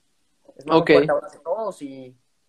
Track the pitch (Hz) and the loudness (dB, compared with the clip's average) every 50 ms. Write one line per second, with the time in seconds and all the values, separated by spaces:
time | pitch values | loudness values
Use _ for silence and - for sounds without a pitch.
0 | _ _ _ _ _ _ _ _ _ - _ - 135 156 165 160 160 165 151 143 | _ _ _ _ _ _ _ _ _ -20 _ -16 -4 0 2 2 4 6 4 4
1 | 147 151 143 147 - - - - _ 165 180 220 220 202 175 - 147 135 135 135 | 4 2 -2 -4 -4 -8 -16 -16 _ -8 -6 -6 -6 -8 -10 -12 -16 -16 -16 -18
2 | 127 127 127 _ _ _ _ _ _ | -20 -20 -20 _ _ _ _ _ _